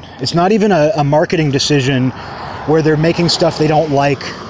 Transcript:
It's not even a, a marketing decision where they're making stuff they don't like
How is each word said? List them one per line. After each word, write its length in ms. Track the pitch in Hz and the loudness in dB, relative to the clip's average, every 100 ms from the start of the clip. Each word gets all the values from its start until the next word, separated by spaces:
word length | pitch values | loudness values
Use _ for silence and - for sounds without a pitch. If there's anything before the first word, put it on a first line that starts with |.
| - - | -16 -10
It's 140 | 131 | -4
not 180 | 160 180 | 0 2
even 200 | 214 208 | 2 2
a, 200 | 180 151 151 | 2 2 0
a 80 | |
marketing 480 | 143 151 170 175 151 | 0 2 2 0 0
decision 600 | 131 - 147 127 135 127 - - - - - - | 0 0 0 2 0 0 -4 -10 -12 -12 -8 0
where 140 | 160 | 2
they're 160 | 156 151 | 2 2
making 320 | 160 170 170 | 2 0 0
stuff 300 | - 165 - | 0 0 0
they 80 | 156 | 2
don't 240 | 151 160 | 2 2
like 320 | 139 143 139 - - - | 2 0 -2 -6 -14 -6